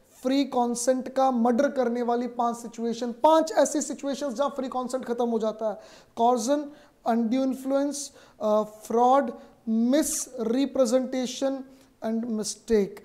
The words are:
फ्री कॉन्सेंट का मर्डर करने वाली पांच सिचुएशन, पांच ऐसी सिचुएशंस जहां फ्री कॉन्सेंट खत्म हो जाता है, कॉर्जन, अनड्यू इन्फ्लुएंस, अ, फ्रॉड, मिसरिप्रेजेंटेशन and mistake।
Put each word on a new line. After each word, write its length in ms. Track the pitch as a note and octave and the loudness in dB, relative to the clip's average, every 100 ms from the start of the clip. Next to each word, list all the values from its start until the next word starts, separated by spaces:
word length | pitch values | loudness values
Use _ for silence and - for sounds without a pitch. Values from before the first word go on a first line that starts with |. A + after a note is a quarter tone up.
| _ - | _ -6
फ्री 220 | B3+ C#4 | 0 2
कॉन्सेंट 640 | C#4 B3+ A#3+ A#3 - C4 B3+ | 2 0 0 0 2 0 0
का 220 | C4+ C4 | 2 2
मर्डर 400 | B3 B3 A#3 C#4+ | 4 2 4 2
करने 320 | C#4 A#3+ A#3+ | 2 0 0
वाली 240 | A#3+ A#3+ A#3+ | 0 0 -2
पांच 300 | A#3+ A#3 A#3 | -2 -2 -2
सिचुएशन, 560 | A#3 - A#3 A3+ A#3+ | -10 -6 -4 -4 -6
पांच 400 | A#3 D#4 D#4+ D#4+ | -4 2 2 2
ऐसी 300 | - C#4 D4+ | 0 0 0
सिचुएशंस 520 | - B3 C#4 C4+ C#4+ | -4 -8 -6 -6 -6
जहां 160 | A3+ C#4+ | -4 -4
फ्री 180 | C#4+ C4 | -4 -6
कॉन्सेंट 360 | B3+ B3 C4 | -6 -6 -6
खत्म 240 | B3 A#3+ A#3+ | -6 -4 -2
हो 100 | A3+ | -2
जाता 320 | G#3+ G#3+ A3 | -4 -4 -6
है, 100 | G3 - - - - | -8 -14 -20 -18 0
कॉर्जन, 560 | A#3 B3+ A3 D4 C#4+ - - _ - | 2 2 2 -2 -2 -14 -20 _ -2
अनड्यू 360 | A3+ A3+ C4 | 0 2 0
इन्फ्लुएंस, 720 | C4 C4 C4 C#4 C#4+ C#4+ - - - - | 0 -2 -2 0 0 -4 -10 -14 -20 -6
अ, 200 | G#3+ G#3+ | 0 2
फ्रॉड, 720 | G#3+ - - A3+ B3 C#4 A#3+ - - - - | 0 -6 -2 2 6 4 2 -6 -16 -14 -2
मिसरिप्रेजेंटेशन 2000 | A3+ A#3+ C#4+ - - - - A3 B3+ C#4 C4+ B3 B3+ B3+ C4 B3 - C4+ C4+ C4 - _ _ A3 | 2 4 4 2 -2 -6 -6 -2 0 0 2 4 4 2 -2 -4 -2 -2 -4 -10 -18 _ _ -4
and 180 | A3+ | -4
mistake। 680 | B3 G#3+ G#3 - - A3 F#3+ - | -4 -4 -6 -8 0 2 2 -4